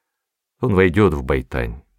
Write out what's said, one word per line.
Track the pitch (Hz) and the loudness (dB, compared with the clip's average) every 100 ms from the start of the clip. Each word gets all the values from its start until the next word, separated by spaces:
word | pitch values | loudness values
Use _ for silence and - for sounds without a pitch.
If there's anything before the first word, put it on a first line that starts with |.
| _ _ _ _ _ _ | _ _ _ _ _ _
Он | 123 | -2
войдет | 95 95 82 104 | 2 2 4 2
в | 73 | 2
Байтань. | 65 69 64 69 58 57 _ | -2 -4 -4 -8 -8 -10 _